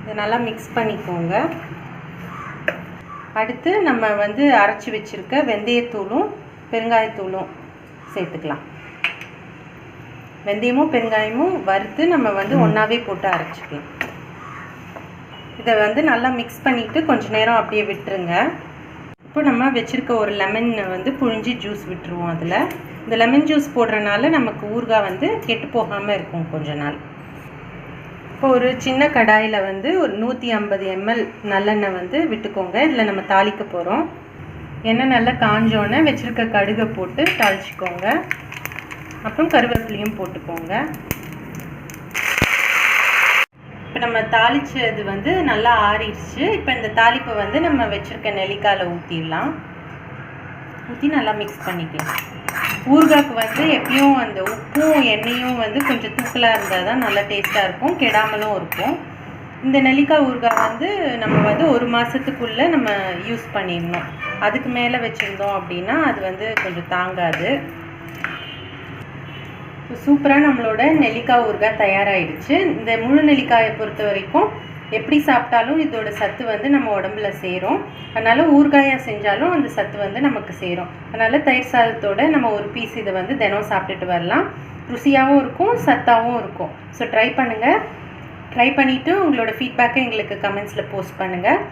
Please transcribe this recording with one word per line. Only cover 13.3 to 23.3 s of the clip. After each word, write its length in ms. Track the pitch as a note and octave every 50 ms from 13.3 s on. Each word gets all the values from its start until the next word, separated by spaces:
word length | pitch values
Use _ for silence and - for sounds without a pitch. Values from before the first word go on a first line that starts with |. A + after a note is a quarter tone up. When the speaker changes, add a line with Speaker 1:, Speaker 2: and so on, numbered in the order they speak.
| F3+
Speaker 1:
அரைச்சிக்கலாம். 500 | E3 D#3+ E3 - - - - D3+ C#3+ C#3 - - - - - - - - - - - - - - - - - - - - - - - - - - - - - - - - - - -
இதை 140 | - A#3 A3+ G#3+ G#3+
வந்து 200 | G#3 A3 C4 D#4 D#4
நல்லா 220 | B3 A#3 A#3+ C4 B3+ A#3+
மிக்ஸ் 260 | A#3 - - - -
பண்ணிட்டு 400 | C#4 B3+ A#3+ A3+ G#3+ - D4+ D#4+ D#4
கொஞ்ச 180 | C#4 A3 A3 - G#3+ G#3+
நேரம் 220 | A3 A3+ A#3 A3+
அப்படியே 240 | G#3 - G#3 G#3+ G#3 G#3
விட்டுருங்க. 420 | G3 - - - G3 F#3+ F3+ E3+ E3+ F3+ A#3 D#4 F4 - - - - - - - - - - - - _ - -
இப்போ 180 | - D4+ D4+ C#4
நம்ம 180 | B3 A#3 B3 C#4 C4 A#3+
வச்சிருக்க 340 | A3+ - - B3 - - A#3+ A3+ G#3+
ஒரு 100 | G#3 G#3 G3+
லெமன் 320 | F#3+ F#3+ G#3 A3+ A#3 A#3+ A#3 G#3+ G3 F#3 F#3
வந்து 160 | F#3 F#3+ C4 C4 -
புழிஞ்சு 340 | C#4 A#3+ A3+ A3 G#3+ A#3+ A#3+ - -
ஜூஸ் 200 | G3+ G#3 - - -
விட்டுருவோம் 420 | F3+ E3+ - E3+ E3+ F3 F3 E3+ E3
அதுல. 220 | D#3+ D#3+ E3+ F3+ G#3+ D4 F#4 - - - - - - -
இந்த 100 | - A3+ A3+ A3+
லெமன் 240 | A#3